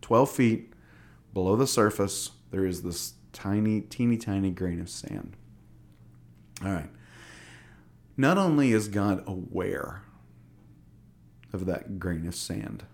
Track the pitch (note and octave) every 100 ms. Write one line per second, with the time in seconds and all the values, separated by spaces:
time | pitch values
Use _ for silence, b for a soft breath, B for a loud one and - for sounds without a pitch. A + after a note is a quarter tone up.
0 | - A#2 C#3 - A#2+ A2+ - b b b
1 | b b - - F#2 G#2+ C3+ - G#2+ G#2
2 | G2 - - - - F#2 F#2+ F2 F2 E2+
3 | - - - - G2 G2+ G#2+ G#2+ - -
4 | A#2+ A#2 A2+ G2 G2 F2+ F#2 F2 F2 -
5 | - - - - - - - - - -
6 | - - - - - - G2 F#2 D2+ -
7 | B B B B B B B B B B
8 | - - C3+ F#3 F#3+ D3+ C3+ A2 G#2+ G2+
9 | G2 F#2 - F#2 - - F#2 F2 - G2
10 | b b b b b b b - - -
11 | - - - - - F#2+ F#2 F2 - F#2+
12 | F2+ E2 E2 F#2 - G#2 G#2 A2 -